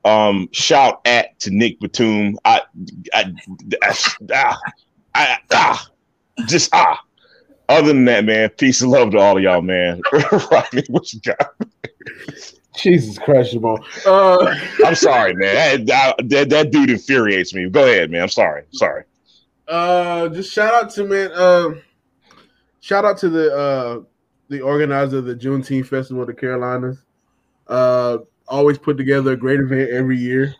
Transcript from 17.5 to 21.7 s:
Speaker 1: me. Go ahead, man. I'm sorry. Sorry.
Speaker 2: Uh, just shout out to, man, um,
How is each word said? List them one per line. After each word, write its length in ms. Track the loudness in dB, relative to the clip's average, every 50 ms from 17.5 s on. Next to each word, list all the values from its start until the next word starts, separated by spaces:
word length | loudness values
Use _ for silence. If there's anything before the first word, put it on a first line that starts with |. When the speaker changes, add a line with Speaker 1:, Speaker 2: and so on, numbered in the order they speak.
| -6
Speaker 1:
me. 160 | -8 -8 0
Go 140 | 2 4 4
ahead, 260 | 6 4 4 2 0
man. 100 | -2 -4 -4
I'm 40 | -2
sorry. 360 | 0 0 0 0 -2 -6 -14 _
Sorry. 320 | -4 -2 -2 -2 -2 -6 -12 _ _ _ _ _ _ _ _ _ _ _ _
Speaker 2:
Uh, 600 | -6 -4 -4 0 0 0 0 0 -2 -4 -4 -4 -6
just 240 | -6 -10 -12 -6
shout 220 | -2 0 0 2 2
out 160 | 2 0 -2
to, 140 | -6 -8 -4
man, 280 | -2 -2 -4 -4 -6
um, 480 | -2 2 4 4 4 4 2 -2